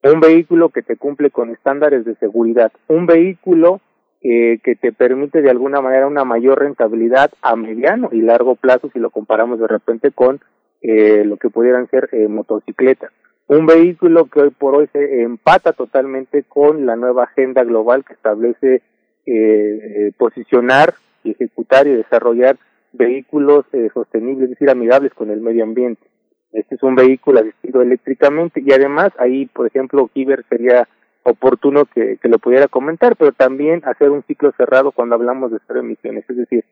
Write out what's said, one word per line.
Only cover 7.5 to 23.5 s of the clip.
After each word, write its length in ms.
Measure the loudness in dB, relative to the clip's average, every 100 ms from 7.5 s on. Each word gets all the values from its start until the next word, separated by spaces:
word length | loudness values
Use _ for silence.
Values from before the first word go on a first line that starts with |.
mediano 540 | -4 -6 -4 -2 -2 -4
y 120 | -2
largo 340 | 2 2 2 0
plazo 340 | 0 0 -2
si 60 | -8
lo 120 | -8
comparamos 500 | -8 -4 -2 -2 -4
de 80 | -4
repente 420 | -4 -4 -2 -4
con, 300 | 0 0 0 _ _ _ _
eh, 440 | -2 2 4 4
lo 120 | 2 -4
que 140 | -6
pudieran 380 | 0 0 0 0
ser, 180 | -4 -2
eh, 140 | -4 -4
motocicletas. 840 | -4 -6 -8 -8 -2 0 0 -6 _ _ _ 0
Un 200 | 2 4
vehículo 600 | 6 4 2 2 2 2
que 140 | 0
hoy 100 | 0
por 240 | _ 0
hoy 140 | 0 0
se 300 | -2 -2 -2
empata 500 | -4 -2 2 2 0
totalmente 720 | -4 -6 -4 -4 -10 -4 -6 -4
con 380 | 0 2 2 -4
la 100 | -2
nueva 280 | -2 -2
agenda 380 | -2 -2 -2 -2
global 420 | 0 0 0 -2
que 100 | -4
establece, 600 | -8 -6 -2 -4 -2 0
eh, 80 | -2 _ _ _ _ -6
eh, 840 | -2 2 0 0 -6 -10 -6 -6 _
posicionar 760 | -6 -6 -2 0 2 2 2 -2 _ _
y 80 | -12
ejecutar 540 | -8 -8 -8 0 2 2
y 60 |
desarrollar 600 | -2 0 -2 0 2 0 0 _ _ _
vehículos, 720 | -2 -2 -2 -6 -2 2